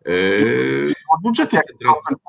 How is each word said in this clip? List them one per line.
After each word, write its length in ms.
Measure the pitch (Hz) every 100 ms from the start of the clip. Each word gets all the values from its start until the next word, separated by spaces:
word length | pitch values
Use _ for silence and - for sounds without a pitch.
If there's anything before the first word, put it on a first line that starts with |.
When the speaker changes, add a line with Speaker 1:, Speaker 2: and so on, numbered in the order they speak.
| -
Speaker 1:
e, 40 | 90 95 98 - 123 131 139 143 143 - 190
z 20 |
budżetu 320 | 220 233 311 175
Speaker 2:
Jaki 120 | -
Speaker 1:
centralnego. 340 | - 123 151
Speaker 2:
procent 200 | 151 139